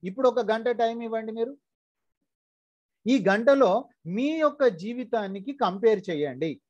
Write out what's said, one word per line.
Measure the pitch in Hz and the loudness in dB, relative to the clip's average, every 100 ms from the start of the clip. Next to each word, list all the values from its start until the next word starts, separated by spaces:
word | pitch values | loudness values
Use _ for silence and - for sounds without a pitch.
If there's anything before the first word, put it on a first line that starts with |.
| 180 | -10
ఇప్పుడు | 196 254 | 0 2
ఒక | 247 208 | 2 -2
గంట | 220 233 233 | 0 0 0
టైమ్ | 226 233 226 | -2 -2 -6
ఇవ్వండి. | 220 220 220 | -6 -6 -6
మీరు | 233 285 _ _ _ _ _ _ _ _ _ _ _ _ _ _ 208 | -6 -6 _ _ _ _ _ _ _ _ _ _ _ _ _ _ 0
ఈ | 262 185 | 2 4
గంటలో | 202 233 277 226 202 277 _ 156 190 | 2 4 6 6 4 -2 _ -8 -4
మీ | 277 320 302 | -2 0 0
యొక్క | 294 262 170 | 2 0 0
జీవితానికి | 202 240 233 226 196 196 202 285 214 | -10 -8 -4 -4 -4 -8 -10 -2 -2
కంపేర్ | 196 220 208 190 | 2 2 2 -2
చేయండి. | 156 147 127 160 135 | -4 -4 -4 -6 -6